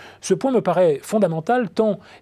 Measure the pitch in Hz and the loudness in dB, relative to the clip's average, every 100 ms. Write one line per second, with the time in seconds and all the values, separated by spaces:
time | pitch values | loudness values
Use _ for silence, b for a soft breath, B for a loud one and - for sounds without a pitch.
0 | B B - 190 269 240 185 170 180 143 | B B -2 0 2 0 0 2 2 0
1 | - 214 185 160 160 247 208 - 220 185 | -2 -2 0 -2 -2 -2 -2 -2 -2 -2
2 | B B | B B